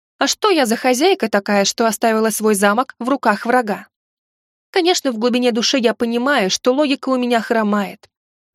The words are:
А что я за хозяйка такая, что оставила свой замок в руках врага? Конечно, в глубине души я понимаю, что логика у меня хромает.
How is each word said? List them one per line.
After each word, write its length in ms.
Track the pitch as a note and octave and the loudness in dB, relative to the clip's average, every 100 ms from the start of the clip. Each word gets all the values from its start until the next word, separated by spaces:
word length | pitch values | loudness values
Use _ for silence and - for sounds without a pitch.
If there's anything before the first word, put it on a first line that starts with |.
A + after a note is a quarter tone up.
| _ _ | _ _
А 80 | C#4 | -4
что 220 | - G#4+ | 0 0
я 160 | E4+ A#3+ | 2 2
за 100 | A#3+ | 0
хозяйка 540 | C4 B3 F4 F#4+ A3 | 0 2 2 2 0
такая, 360 | G#3 G3+ G3+ G3 | -2 0 0 0
что 220 | - A3+ | 0 -2
оставила 420 | G#3+ A#3 A3 A3 | 0 0 0 0
свой 260 | G#3+ G#3+ G3+ | 0 0 2
замок 400 | G3+ G#3+ C4 - | 2 0 -2 -6
в 100 | A#3+ | -4
руках 360 | C#4 A#3 G3+ A#3 | 0 0 0 0
врага? 420 | B3 A3 F#3+ - _ _ _ _ _ _ _ _ | 0 0 -6 -10 _ _ _ _ _ _ _ _
Конечно, 400 | G4 E4+ F4+ C4+ | -2 0 0 -2
в 60 | A3+ | -2
глубине 340 | A#3+ A#3+ B3 | 0 0 0
души 280 | A#3 A3+ C#4 | 0 0 0
я 140 | A#3 | 0
понимаю, 560 | A3 A#3 A#3+ B3+ C#4+ F#3+ | 0 -2 -2 0 0 0
что 240 | - - | 0 0
логика 360 | C4 D4+ C4+ - | 0 0 -2 -2
у 80 | B3+ | -2
меня 240 | B3 A#3 | 0 0
хромает. 680 | G#3+ A3+ G#3+ G#3 F#3 F#3 - _ _ _ _ | 0 0 0 -2 -4 -10 -20 _ _ _ _